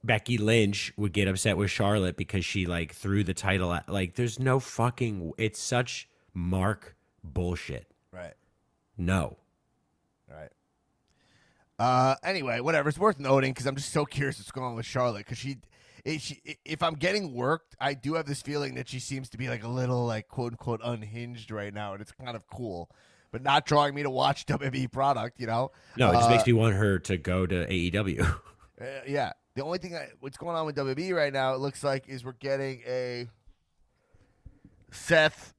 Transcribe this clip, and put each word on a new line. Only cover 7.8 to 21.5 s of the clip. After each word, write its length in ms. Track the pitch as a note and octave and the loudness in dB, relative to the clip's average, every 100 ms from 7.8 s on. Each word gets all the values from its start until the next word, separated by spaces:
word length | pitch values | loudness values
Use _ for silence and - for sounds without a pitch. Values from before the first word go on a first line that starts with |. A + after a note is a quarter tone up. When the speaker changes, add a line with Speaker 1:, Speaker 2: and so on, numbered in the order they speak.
| - _ _ | -12 _ _
Speaker 2:
Right. 220 | F2+ F2 - _ _ _ _ _ - | -16 -16 -18 _ _ _ _ _ -4
Speaker 1:
No. 400 | E2+ F#2+ D2 - _ _ _ _ _ _ _ _ _ | 0 0 0 -8 _ _ _ _ _ _ _ _ _
Speaker 2:
Right. 200 | D2+ D2+ _ _ _ _ _ _ _ _ _ _ _ _ _ | -20 -20 _ _ _ _ _ _ _ _ _ _ _ _ _
Uh, 380 | A#2+ B2+ C3 C3+ | 2 4 4 2
anyway, 360 | F3 F#3+ C3+ A#2+ | -2 -4 -2 -2
whatever. 280 | C3 D#3+ C#3+ | 0 2 2
It's 80 | D3+ | 2
worth 220 | G#3 D3 | 2 2
noting 340 | C#3 C3+ C3 | 4 4 4
'cause 120 | C3 B2+ | 0 -4
I'm 80 | C3+ | -4
just 160 | C3+ | -2
so 120 | D#3+ D3 | -2 0
curious 340 | - C#3 - | -2 -4 -4
what's 120 | - | -10
going 140 | - B2+ | -8 -6
on 80 | A#2 | -6
with 100 | A2+ | -4
Charlotte 400 | C3 B2 G#2 G#2 | 0 0 0 -8
'cause 120 | A#2+ | -8
she, 200 | C3+ C3+ _ _ _ - - | -8 -10 _ _ _ -12 -6
it, 160 | D#3 | -6
she, 200 | - C#3 - | -6 -12 -14
i-, 100 | D3+ - | -16 -10
if 180 | D#3 | -2
I'm 120 | E3+ D#3 | -2 0
getting 380 | E3+ G#3 F#3 | 0 0 -2
worked, 420 | B2 B2 D#3+ _ - | -2 0 0 _ -4
I 140 | C3+ | -4
do 200 | C#3 C3+ D#3+ | -2 -2 -2
have 100 | D3 | -2
this 160 | C#3 | -6
feeling 340 | - D3 C#3 B2+ | -4 -4 -4 -6
that 120 | B2+ | -8
she 100 | C3 | -10
seems 300 | - C3+ C3+ | -8 -8 -8
to 80 | A2 | -8
be, 100 | B2+ | -6
like, 140 | A#2+ | -6
a 40 | A2+ | -4
little, 360 | B2+ B2+ B2 A#2+ | -2 0 0 0
like, 220 | A2 - | -2 -6
quote 240 | - A#2+ | -6 -6
unquote 280 | A#2 - A2+ | -6 -4 -4
unhinged 680 | C3 A#2+ G#2+ A2+ A#2+ A#2+ G#2+ | -4 -6 -8 -10 -10 -12 -10